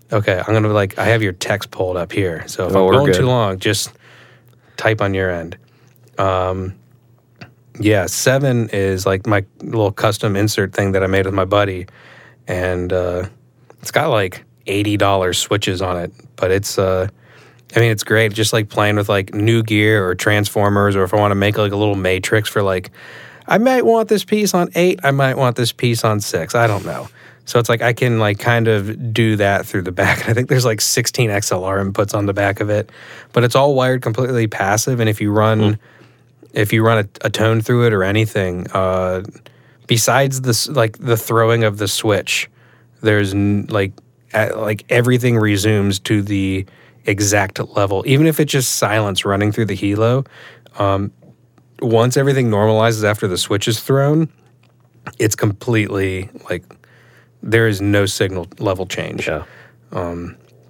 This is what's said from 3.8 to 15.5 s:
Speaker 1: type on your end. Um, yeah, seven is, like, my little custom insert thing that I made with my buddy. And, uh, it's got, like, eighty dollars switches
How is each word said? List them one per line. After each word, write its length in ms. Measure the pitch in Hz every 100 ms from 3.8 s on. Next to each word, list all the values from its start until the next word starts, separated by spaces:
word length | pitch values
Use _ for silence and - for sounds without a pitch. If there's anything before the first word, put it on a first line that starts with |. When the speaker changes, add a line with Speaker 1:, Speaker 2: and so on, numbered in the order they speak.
| - - - - - - _ _ _ -
Speaker 1:
type 240 | 113 107
on 120 | 101 95
your 160 | 95
end. 260 | 87 82 - _ _ _ _ _ -
Um, 560 | 95 92 92 95 95 - _ _ _ _ _ - - _ _ -
yeah, 260 | 104 104 82
seven 640 | - 131 135 139 120 113
is, 340 | 101 98 95 95
like, 200 | 95 95
my 180 | 104 98 -
little 280 | - 117 101
custom 440 | - 113 107 110 98
insert 380 | 107 - 95
thing 180 | - 98
that 120 | 95
I 40 | 95
made 180 | 95 95
with 80 |
my 120 | 98 95
buddy. 420 | 101 101 92 87 - - - - _ -
And, 460 | 92 90 90 90
uh, 320 | 92 90 90 95 - _ _ _ -
it's 100 | -
got, 200 | - 156
like, 320 | 113 95 - - _ -
eighty 300 | 98 104 104
dollars 420 | 101 98 92 87
switches 420 | -